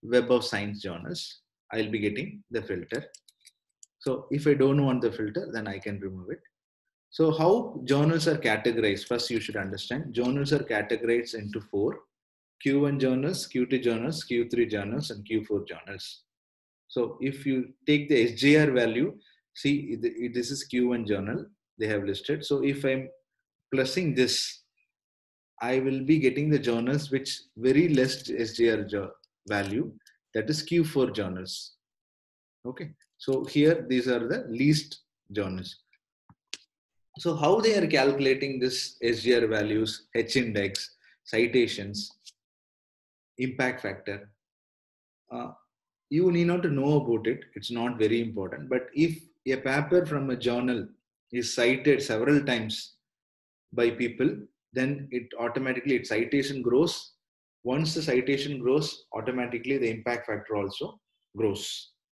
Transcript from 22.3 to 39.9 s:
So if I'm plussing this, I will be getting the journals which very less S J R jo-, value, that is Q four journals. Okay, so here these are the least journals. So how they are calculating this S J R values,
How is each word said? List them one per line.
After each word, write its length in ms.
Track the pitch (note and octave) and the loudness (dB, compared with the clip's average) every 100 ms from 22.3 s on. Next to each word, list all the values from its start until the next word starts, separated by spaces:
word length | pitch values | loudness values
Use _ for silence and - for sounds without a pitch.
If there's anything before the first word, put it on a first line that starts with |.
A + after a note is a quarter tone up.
| D#3 D3+ | -6 -2
So 180 | C#3+ | 0
if 200 | C#3 C#3 | 0 0
I'm 260 | C3+ C3+ C3 - _ _ _ _ _ | -2 -2 -4 -14 _ _ _ _ _
plussing 420 | C3+ C3 - F3 B2+ | 0 0 0 0 2
this, 480 | B2 - - - _ _ _ _ _ _ _ _ _ _ | 2 2 -4 -8 _ _ _ _ _ _ _ _ _ _
I 180 | A#2 C3 | -2 0
will 220 | C3 C3+ | 0 0
be 140 | C3 D#3+ | 4 4
getting 300 | C3+ B2+ D3+ | 4 2 2
the 100 | D3 | 2
journals 520 | A#2 A#2 A#2+ D3 - | 2 0 2 0 0
which 300 | C3+ C3+ - - - | -4 -4 -8 -12 -2
very 320 | A#2+ C3+ F3 | 4 6 6
less 400 | C#3+ C3 - - | 4 2 0 -6
S 240 | - A#2 | -4 -4
J 160 | G#2+ A#2 | 2 4
R 120 | A2 | 4
jo-, 280 | G2+ G2+ F#2 - _ _ - | -2 -4 -6 -10 _ _ -4
value, 440 | G#2 G2 G#2+ - - _ _ _ | -2 -2 -2 -4 -8 _ _ _
that 160 | A2+ G#2+ | -4 -2
is 140 | D3+ | -4
Q 200 | - E3+ | 0 2
four 280 | D#3 C#3 B2+ | 2 2 0
journals. 640 | C3 F#2 F2+ F#2 - - _ _ _ _ _ _ _ _ _ A#2+ | 0 -4 -6 -8 -12 -14 _ _ _ _ _ _ _ _ _ -12
Okay, 260 | B2+ D#3+ - _ _ | -12 -14 -16 _ _
so 240 | - C3 | -2 -2
here 420 | - D3 D3+ E3 B2 | 0 4 6 4 2
these 200 | B2+ B2+ | 0 2
are 200 | A#2+ A#2 | 0 0
the 180 | G#3 B3 | -4 -4
least 520 | A2+ C#3 D3+ - - _ _ _ | 0 2 2 0 -12 _ _ _
journals. 460 | G2+ F#2+ F#2 F#2 - _ _ _ _ _ _ _ - _ _ _ _ _ - | -6 -4 -6 -10 -14 _ _ _ _ _ _ _ -16 _ _ _ _ _ -6
So 160 | E3+ D3+ | -4 2
how 260 | D3+ G#3+ | 4 6
they 160 | A3+ G#3 | 6 4
are 80 | E3 | 4
calculating 760 | D3+ C3+ C#3 C3+ C3 C#3 C3 | 4 4 4 2 2 0 -2
this 380 | B2+ B2+ - - | -2 -2 -6 -2
S 180 | A#2 A#2+ | 0 2
J 200 | A2+ A#2+ | 4 4
R 60 | A2+ | 4
values, 600 | A2 G#2 G#2+ A2 | 2 0 0 0